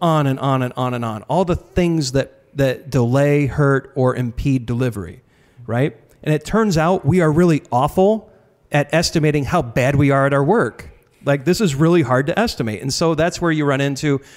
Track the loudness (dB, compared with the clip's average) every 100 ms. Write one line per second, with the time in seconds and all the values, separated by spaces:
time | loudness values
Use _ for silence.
0 | 0 0 0 -2 -2 -2 -2 -4 -6 -4
1 | -6 -8 -4 -2 0 -2 -4 -2 0 0
2 | 0 -2 -4 -8 _ -2 -2 -2 -4 0
3 | 2 2 2 2 0 0 2 0 -2 -2
4 | -2 0 -4 -4 -2 -2 -2 -4 -4 -4
5 | -10 -16 _ _ _ -20 -6 -2 -2 -4
6 | _ _ -4 -4 -2 0 0 0 0 0
7 | 0 2 2 4 2 2 0 -2 0 2
8 | 2 2 -4 _ _ _ _ -2 0 0
9 | 0 0 0 0 0 -2 -2 0 0 2
10 | 2 2 2 2 2 2 0 -4 -18 -20
11 | _ _ -2 0 0 0 0 2 4 4
12 | 4 0 0 -2 -2 -2 -6 -4 -6 -2
13 | 0 0 -2 -2 -2 0 0 0 -2 -2
14 | -2 -2 -4